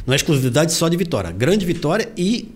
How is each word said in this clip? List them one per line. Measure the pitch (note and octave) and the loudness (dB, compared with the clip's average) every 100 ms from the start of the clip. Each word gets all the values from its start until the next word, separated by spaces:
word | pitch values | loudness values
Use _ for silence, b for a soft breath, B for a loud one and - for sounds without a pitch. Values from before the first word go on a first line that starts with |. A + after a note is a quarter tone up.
| - | -2
não | |
é | C#3+ | 0
exclusividade | - C#3 B2+ B2+ E3 | 2 2 2 2 2
só | - E3 | 2 0
de | E3+ | 0
Vitória. | E3+ G#2+ E2+ | 0 -2 -4
Grande | F2+ C3 G#3 F3 | -2 2 2 0
Vitória | - D3 G#3 - - | -2 0 -2 -2 -2
e, | F3+ A#3+ A#3 | -2 -2 -6